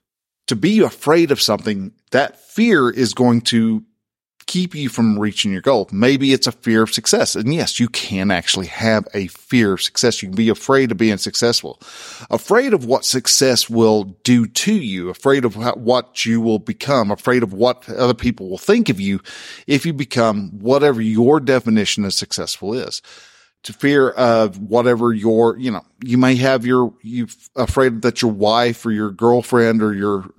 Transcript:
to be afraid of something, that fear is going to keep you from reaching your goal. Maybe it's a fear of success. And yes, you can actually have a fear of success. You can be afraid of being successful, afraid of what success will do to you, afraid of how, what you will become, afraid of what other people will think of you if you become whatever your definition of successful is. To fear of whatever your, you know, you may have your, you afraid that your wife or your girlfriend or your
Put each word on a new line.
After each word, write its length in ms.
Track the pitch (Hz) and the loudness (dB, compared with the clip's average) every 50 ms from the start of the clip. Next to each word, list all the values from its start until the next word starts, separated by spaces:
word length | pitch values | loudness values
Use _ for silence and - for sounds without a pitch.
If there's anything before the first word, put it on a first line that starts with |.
| _ _ _ _ _ _ _ _ - - | _ _ _ _ _ _ _ _ -8 -6
to 60 | 123 | -4
be 260 | 101 98 185 214 220 | 0 0 2 4 4
afraid 500 | 165 117 - - - 147 160 170 170 139 | 2 2 0 -4 0 2 4 4 4 2
of 100 | 135 - | 2 0
something, 520 | - - 107 101 - 110 104 98 95 101 _ _ _ - | 0 -2 -2 -2 -2 -4 -6 -6 -6 -10 _ _ _ -2
that 280 | - 131 139 - - _ | 0 0 0 -2 -6 _
fear 520 | _ _ - 208 226 240 202 151 127 120 | _ _ -2 0 2 4 4 4 4 2
is 240 | - 135 127 107 - | 2 0 -2 -2 0
going 260 | - 123 123 117 120 | 2 2 4 4 2
to 420 | 117 - 123 113 113 113 110 110 - _ _ _ _ _ _ _ _ _ _ _ - | 0 0 0 0 0 0 -2 -4 -6 _ _ _ _ _ _ _ _ _ _ _ -14
keep 300 | - - 180 185 175 - | -6 -4 -4 -4 -4 -6
you 120 | 151 143 120 | -8 -8 -6
from 300 | - 120 113 110 104 104 | -2 0 0 0 2 0
reaching 320 | 104 104 95 - - 104 | -2 -4 -4 -4 -4 -4
your 100 | 95 90 | -4 -2
goal. 280 | - 135 135 107 95 - | 0 2 2 2 0 -2
Maybe 420 | 95 98 117 127 139 131 139 135 | -2 0 2 2 2 2 2 2
it's 140 | 135 120 - | 2 2 0
a 60 | 131 | -4
fear 300 | - _ - 117 110 110 | -6 _ -2 2 4 4
of 120 | 110 107 - | 2 2 0
success. 400 | 117 - - - 233 113 - - | -4 0 0 2 2 2 0 -2
And 180 | 95 107 127 | -4 -2 -2
yes, 280 | 160 165 117 - - - | -2 -2 -2 -4 -2 -2
you 80 | 120 113 | -2 -2
can 420 | - - - - - 95 95 101 | -2 -8 -8 -6 -4 -2 0 0
actually 380 | 92 87 - - - 95 92 82 | 0 0 -2 -4 -4 -4 -6 -8
have 360 | - - 113 113 110 107 98 - | -8 -2 0 2 2 0 -2 -4
a 140 | - 104 95 | -6 -6 -6
fear 460 | 87 - - _ - 135 120 110 98 | -6 -10 -16 _ 0 2 2 2 2
of 100 | 92 - | 0 -2
success. 400 | - - - - - 120 107 - | -4 -6 -4 0 0 0 0 -2
You 60 | 101 92 | -8 -8
can 80 | 92 | -2
be 140 | 110 113 113 | 0 0 0
afraid 420 | 101 - - - 135 135 135 113 | 0 0 0 2 2 2 2 0
of 60 | 113 87 | 0 0
being 180 | 113 110 104 | 0 0 0
successful, 640 | 92 - 101 - - 120 117 113 - - 73 - _ - - - - - - - - - - | -2 -6 -6 -4 -2 0 0 0 -2 -4 -8 -16 _ -20 -20 -20 -20 -20 -20 -20 -16 -8 -4
afraid 420 | - - - - 202 240 277 269 | -4 -4 0 2 2 2 4 2
of 120 | 214 151 123 | 0 0 0
what 200 | 113 - 110 - | 0 -2 0 0
success 640 | - - 131 - - - - 135 131 120 113 - - | -2 -4 -2 0 0 0 2 2 2 2 0 -2 -2
will 360 | 117 113 113 110 107 107 98 98 92 _ | 2 2 4 4 4 2 0 -6 -12 _
do 240 | - 123 123 120 113 | 0 2 4 4 2
to 260 | - - - - 202 | 0 -4 -4 -2 0
you, 360 | 220 202 139 104 95 92 90 90 | 0 0 -2 -4 -6 -6 -8 -8
afraid 360 | 90 - - 139 139 139 123 | -10 -4 0 0 0 2 0
of 120 | 113 95 | -2 -4
how, 160 | 104 117 120 | -2 -4 -4
what 520 | - 113 117 117 123 123 120 _ - - - | -4 -4 0 0 0 0 0 _ -10 -8 -4
you 160 | 117 113 117 | -2 0 0
will 200 | 113 113 110 101 | 0 0 -2 -2
become, 500 | - - 104 - - 135 143 127 107 101 | -4 -8 -10 -8 -4 -2 0 0 0 -2
afraid 320 | 104 - - 131 123 127 | -4 -4 0 0 0 0
of 100 | 117 95 | 0 -2
what 360 | 95 95 117 123 123 - - - | -2 0 0 0 0 -2 -10 -12
other 260 | 104 95 127 123 120 | -4 -2 0 0 0
people 340 | - - 123 107 - 95 92 | 0 -2 -4 -4 -6 -10 -10
will 80 | 95 | -10
think 320 | - - - 214 240 214 - | -8 0 0 2 2 2 0
of 120 | 113 92 | -2 -2
you 200 | 98 98 98 92 - - - - - - - - - | -2 -2 -2 -4 -6 -12 -20 -20 -20 -20 -20 -14 -4
if 180 | - 147 135 - | -2 -2 0 0
you 80 | 170 | -4
become 580 | 151 135 139 - - 123 113 110 104 104 98 87 95 101 | -6 -6 -8 -4 -2 0 0 0 0 -2 -6 -8 -12 -6
whatever 420 | 101 120 135 143 147 147 131 113 | 0 0 2 4 4 2 2 2
your 380 | 110 110 110 110 117 131 151 156 | -2 0 2 4 4 4 4 2
definition 640 | 131 135 131 123 - 117 110 110 98 - - 107 101 | 2 2 0 0 2 2 0 2 0 0 -2 -4 -4
of 100 | 98 - | -4 -4
successful 580 | - 98 - - - 85 - - - 92 98 | -6 -8 -8 -8 -8 -8 -8 -10 -10 -8 -8
is. 300 | 117 127 87 - - - _ - - - - - _ _ _ _ _ _ - | -6 -6 -8 -10 -12 -14 _ -18 -20 -20 -20 -20 _ _ _ _ _ _ -18
To 80 | - | -18
fear 380 | - - - 139 143 143 131 120 | -10 -2 0 2 4 4 2 2
of 480 | - 120 127 117 117 113 110 104 92 95 | 2 0 2 2 4 2 2 0 -2 -8
whatever 540 | 107 95 110 120 117 123 123 113 120 120 | -6 0 0 2 2 2 2 2 2 0
your, 460 | 113 107 104 113 110 113 117 113 104 120 | 0 0 0 2 2 4 2 2 0 -2
you 140 | 127 127 | -6 -6
know, 120 | 107 85 - _ _ - 127 | -6 -8 -10 _ _ -14 -6
you 140 | 117 120 127 | -2 2 2
may 180 | 131 127 131 | 4 4 2
have 280 | 123 131 131 135 127 117 | 2 2 0 0 0 0
your, 300 | 123 127 127 123 110 - _ | 0 0 2 0 -2 -4 _
you 240 | - 110 120 247 233 - - _ _ - - | -16 -10 -8 -8 -8 -8 -10 _ _ -14 -6
afraid 460 | 131 117 - - 139 131 127 117 110 | -4 -4 -2 2 2 2 2 0 0
that 200 | 120 120 113 - | -2 -2 -2 0
your 80 | 123 113 | -2 -2
wife 560 | 107 98 107 104 113 120 120 120 113 - - | 0 0 0 2 2 2 0 0 -2 -4 -4
or 60 | 117 | -4
your 180 | 110 107 107 104 | -2 -2 -4 -4
girlfriend 720 | 95 - 113 120 120 123 - - 127 120 117 113 113 113 | -4 0 2 2 2 2 0 0 2 2 4 4 2 2
or 100 | 110 107 | 0 0
your 340 | 104 98 101 104 101 95 92 92 - | -2 -2 -2 -2 -2 -4 -6 -10 -18